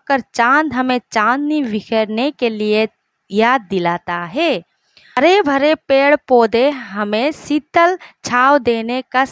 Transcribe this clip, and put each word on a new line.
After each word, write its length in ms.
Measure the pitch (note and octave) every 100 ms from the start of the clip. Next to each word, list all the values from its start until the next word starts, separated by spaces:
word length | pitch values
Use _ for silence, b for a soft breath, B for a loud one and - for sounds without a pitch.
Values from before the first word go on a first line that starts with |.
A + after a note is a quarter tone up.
| -
कर 140 | C#4 -
चांद 400 | - A#3 C#4+ D#4+
हमें 260 | A#3+ B3+ B3 -
चांदनी 500 | A3+ G#3+ C4 D4 D4+
बिखेरने 600 | B3 G#3 - A3+ G#3+ G#3+ C#4 -
के 100 | A#3
लिए 380 | G#3+ G#3+ G#3+ A3 - _ _ _
याद 380 | G3 A3+ C4 F#3+
दिलाता 480 | F#3+ E3+ F3 - F3 E3+ A3+
है। 140 | E4 G3 - _ b b b -
हरे 240 | D#4 G4 D4+
भरे 240 | C#4 D4 D#4 -
पेड़ 260 | C4+ C#4 D4 -
पौधे 380 | B3 A3+ A3+ C#4 C#4 G#3+ G3
हमें 360 | G#3 G#3+ C#4 -
शीतल 540 | - D4 - E4+ E4+ F#4 B B -
छाव 320 | B3 C4 C#4+ A#3+
देने 320 | A#3 A3+ B3+ -
का 140 | B3+ C4